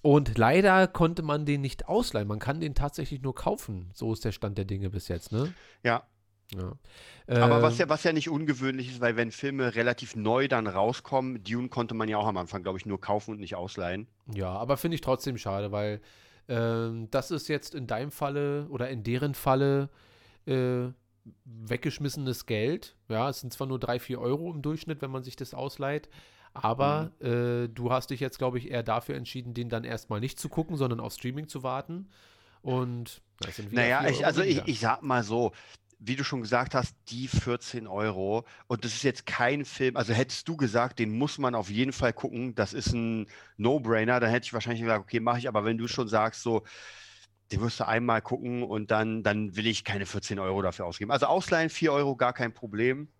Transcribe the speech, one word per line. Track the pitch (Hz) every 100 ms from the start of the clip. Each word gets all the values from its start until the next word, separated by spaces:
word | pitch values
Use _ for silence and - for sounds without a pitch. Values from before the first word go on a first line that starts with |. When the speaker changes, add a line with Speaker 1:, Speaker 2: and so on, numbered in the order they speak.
Speaker 1:
und | 151 147 135 110
leider | 113 160 196 185 185
konnte | - 165 165
man | 156 147 147
den | 143
nicht | 139 - -
ausleihen. | 175 - 110 104
Man | 107
kann | 127 151
den | 165
tatsächlich | 135 143 - 139 139
nur | 135
kaufen. | 127 - 202 - 98 90
So | - 110
ist | 110
der | 117
Stand | 95 104 98
der |
Dinge | 98 98 95
bis | 95 -
jetzt, | 87 -
ne? | 110 147 180 - -
Speaker 2:
Ja. | 120 117 - _ _ _ _
Speaker 1:
Ja. | 98 92 - - - - - -
Speaker 2:
Aber | 120 120 117
was | -
Speaker 1:
Ähm, | 117
Speaker 2:
ja, | 160
was | 156
ja | 175
nicht | 156 147
ungewöhnlich | 147 156 127 135 131 127
ist, | 127
weil | 120 113
wenn | 117
Filme | - 139 139 123
relativ | 113 117 120 -
neu | 113 107 120 139
dann | 127 107
rauskommen, | 95 104 123 - 135 131 123
Dune | 95 117 127
konnte | 127 117
man | 113 110
ja | 107
auch | 107
am | 95
Anfang, | 90 101
glaub | 92 95
ich, |
nur | 107 95
kaufen | - 104 104
und | 107
nicht | 92
ausleihen. | 95 92 - 87 92 110 _ -
Speaker 1:
Ja, | 101 92
aber | 95 117 139
finde | 170 165
ich |
trotzdem | - 127 - 120
schade, | 110 98 104
weil, | 104 104 104 - - - _ -
ähm, | 120 117 117 113 113 113
das | 139 127
ist | 160 -
jetzt | 151 -
in | 156 120
deinem | 113 143
Falle | - 143 143 143 143 147
oder | 135 123
in | 127
deren | 107 123 143
Falle, | 139 - 135 139 139 139 _ _ _ _ _ -
äh, | 131 127 123 123 127 _ _ - - -
weggeschmissenes | 113 110 120 151 - 143 151 135 120
Geld. | - 107 113 170 - _ _
Ja, | 110 127
es | 135
sind | 123
zwar | - 135
nur | 131
drei, | 123 123
vier | - 123
Euro | 120 143 170
im | 156
Durchschnitt, | 143 156 - 147
wenn | 135
man | 131
sich | 127 -
das | 131
ausleiht, | 127 135 - 139 147 - - - _ -
aber, | - 110 117 139 151 160 -
Speaker 2:
Mhm. | 127
Speaker 1:
äh, | 120 120 120 120
du | 113 120
hast | 131 -
dich | 127
jetzt, | 131 -
glaub | 131
ich, | 123 123
eher | 123
dafür | 113 113 - 139
entschieden, | 120 131 123
den | 117 120
dann | 113
erstmal | 120 113 - 107
nicht | 127 -
zu | 151
gucken, | - 160 160
sondern | 135 120
auf | 113
Streaming | - 123 139 151
zu | 143
warten. | 127 131 139 170 196 _ - _ _ _
Und | 131 127 127 120 113 - _ _
das | 127 -
sind | 104
wieder | 117
Speaker 2:
Naja, | 120 131
Speaker 1:
vier | 160
Speaker 2:
ich, | 131
Speaker 1:
Euro | 165
Speaker 2:
also | 160
ich, | 190
Speaker 1:
weniger. | 139 -
Speaker 2:
ich | 120
sag | 117 120
mal | 147 127
so, | 104 113 113 - - - _ _
wie | 107 131
du |
schon | 139 135
gesagt | 110 120 127
hast, | 135 123 - -
die | 120 131
vierzehn | - - 120 - 123 110
Euro, | 95 107 95 98 110 117 - -
und | 117
das | 120
ist | 110
jetzt | 139 120
kein | - - 120 147
Film, | 139 - 131 123
also | 110
hättest | 113 131 - -
du | 165
gesagt, | 131 113 123 -
den | 110 110
muss | 147 -
man | 131
auf | 120 98
jeden | 104 131
Fall | 131 127
gucken, | 110 - - 127
das | 113 104
ist | - -
ein | 120 113 113 104 - - -
No-Brainer, | 110 143 113 113 110 123
dann | 117
hätte | 120
ich | -
wahrscheinlich | 120 117 117
gesagt, | 117 107
okay, | 98 117
mach | 113 120
ich, | 127
aber | 107
wenn | 107 113
du | 117
schon | - 117
sagst, | 107 110 -
so, | 120 113 - - - - - - - _ _
den | 104
wirst | 113 -
du | 117
einmal | 110 120 113
gucken | - 127 123 123
und | 123 107 107
dann, | 110 110 110
dann | 107 104 107 92
will | 110
ich | 110
keine | - 101 98
vierzehn | 101 - 98
Euro | 95 98
dafür | 92 - 90
ausgeben. | 85 104
Also | 135 139
ausleihen, | 170 180 170 160
vier | - 160
Euro, | 143 143 127
gar | 123
kein | 120 120
Problem | - 113 104 120 135 151 _